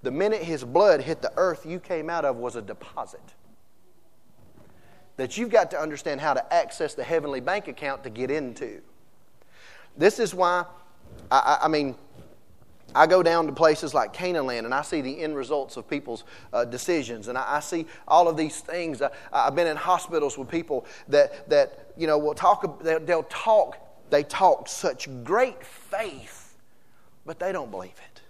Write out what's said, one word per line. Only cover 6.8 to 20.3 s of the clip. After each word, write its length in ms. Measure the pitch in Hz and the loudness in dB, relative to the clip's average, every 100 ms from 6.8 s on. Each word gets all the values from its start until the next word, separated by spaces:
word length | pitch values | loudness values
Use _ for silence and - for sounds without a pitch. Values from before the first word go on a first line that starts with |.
| 151 - | -6 -4
the 80 | |
heavenly 380 | 123 165 147 135 | -2 -2 -2 -4
bank 260 | 123 196 202 | -2 -4 -4
account 360 | - 143 135 127 | -8 -6 -6 -8
to 40 | |
get 220 | 110 127 | -6 -4
into. 500 | 147 135 113 117 98 - - - - - - - - - - - - | -2 -4 -8 -12 -12 -20 -20 -20 -20 -20 -20 -20 -20 -20 -20 -20 2
This 220 | 170 214 | 2 4
is 160 | 220 | -4
why, 320 | 180 180 175 170 - - - - - - | 2 2 2 -4 -12 -20 -20 -20 -20 2
I, 300 | 135 - 147 | 2 4 2
I, 40 | - | 2
I 20 | |
mean, 280 | 156 139 123 - - - - - - - - - 127 | 0 -2 -6 -16 -20 -20 -20 -20 -20 -20 -20 -4 6
I 120 | 160 | 8
go 160 | 185 | 8
down 240 | 165 170 160 | 6 4 2
to 60 | |
places 400 | 135 160 156 160 | 4 4 6 0
like 200 | 147 107 | 0 -2
Canaan 320 | - 180 175 135 | -4 -2 -2 -2
Land 200 | 120 113 | -4 -2
and 80 | |
I 100 | 131 | -4
see 180 | 151 165 | -2 -4
the 200 | 131 139 | -4 -6
end 140 | 156 147 | -6 -6
results 420 | 123 151 135 - | -4 -4 -4 -12
of 100 | 113 | -8
people's, 360 | 147 135 117 - - - | -8 -6 -12 -12 -20 -6
uh, 140 | 117 120 | -2 -2
decisions. 640 | 123 - 170 120 117 104 | -4 -2 -2 -2 -10 -8
And 100 | 123 | -6
I, 200 | 113 147 | -2 -4
I 20 | |
see 280 | 151 170 160 - - | -2 -6 -6 -12 2
all 200 | 165 175 | 4 6
of 100 | 160 | 2
these 220 | 156 - | -4 -6
things. 420 | - 175 170 131 | -10 -6 -6 -4
I, 80 | 139 - - | -4 -6 -6
I've 240 | - 127 139 | 0 0 0
been 120 | 170 | -2
in 100 | 151 | -2
hospitals 600 | 175 180 - 170 147 | 0 0 0 -2 -2